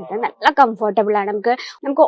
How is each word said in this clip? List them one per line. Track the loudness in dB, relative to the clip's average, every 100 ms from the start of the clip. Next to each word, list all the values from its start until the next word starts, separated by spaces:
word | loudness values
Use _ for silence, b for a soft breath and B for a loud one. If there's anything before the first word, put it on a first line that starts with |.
ഇത് | -10 -6
നല്ല | -8 -2 0 4
കംഫർട്ടബിൾ | 2 2 -2 0 0 0
ആണ്. | -2
നമുക്ക്, | -2 -2 -2 B B
നമുക്ക് | -4 2